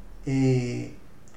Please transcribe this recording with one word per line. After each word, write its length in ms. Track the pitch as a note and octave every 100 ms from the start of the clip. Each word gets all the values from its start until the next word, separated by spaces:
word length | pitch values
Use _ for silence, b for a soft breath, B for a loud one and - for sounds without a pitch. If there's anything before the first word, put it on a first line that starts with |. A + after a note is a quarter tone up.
| B - -
eh, 720 | C3+ C3+ B2+ B2 A#2+ A#2 - - - -